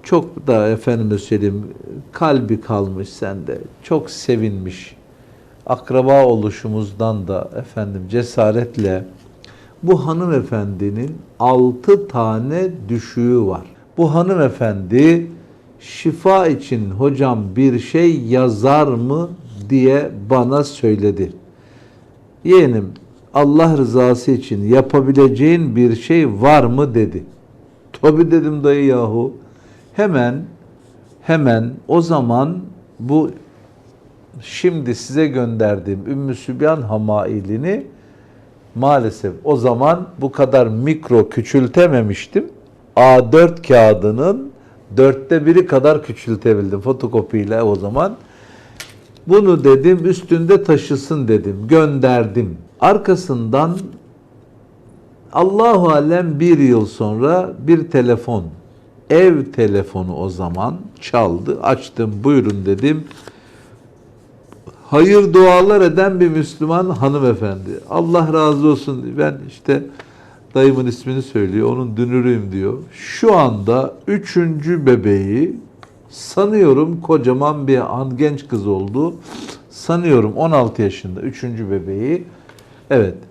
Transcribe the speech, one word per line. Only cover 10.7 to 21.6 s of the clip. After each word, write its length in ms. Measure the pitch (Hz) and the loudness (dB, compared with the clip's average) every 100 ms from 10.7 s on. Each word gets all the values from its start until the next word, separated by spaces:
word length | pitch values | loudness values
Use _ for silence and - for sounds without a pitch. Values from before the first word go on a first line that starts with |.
| 92 101 107 139 160 - _ | -6 -6 -6 -10 -12 -20 _
altı 680 | 123 127 127 123 - - 135 | 0 2 0 0 2 2 0
tane 600 | 123 110 110 127 165 185 - 104 | -4 -2 -4 -4 -4 -6 -8 -8
düşüğü 560 | 117 - - 120 123 | -8 -6 -4 0 2
var. 160 | 98 87 - - _ - | 0 -6 -12 -20 _ -2
Bu 160 | 165 | 0
hanımefendi 1160 | 160 180 185 131 - 117 101 92 120 160 170 170 - - _ _ _ | 0 0 0 0 -2 -4 -4 -2 2 4 2 -2 -16 -20 _ _ _
şifa 680 | - - 165 - 190 190 170 | -20 -6 -6 -2 0 2 2
için 440 | 143 - 117 101 | -2 -6 -6 -6
hocam 640 | 95 139 131 135 117 98 | -2 -2 0 -2 -2 -4
bir 240 | 95 135 120 | 0 0 0
şey 420 | - 160 170 151 | -2 2 2 0
yazar 680 | 113 127 127 104 127 151 147 | 0 0 0 0 2 2 2
mı 420 | 117 123 151 170 175 120 107 101 | -2 -2 -4 -6 -12 -20 -18 -2
diye 420 | 135 127 139 - 104 101 | 2 4 2 -2 -10 -2
bana 340 | 131 123 143 | 0 2 0
söyledi. 680 | 143 - 113 104 101 95 90 - - _ | -2 -2 -2 0 0 -2 -8 -10 -20 _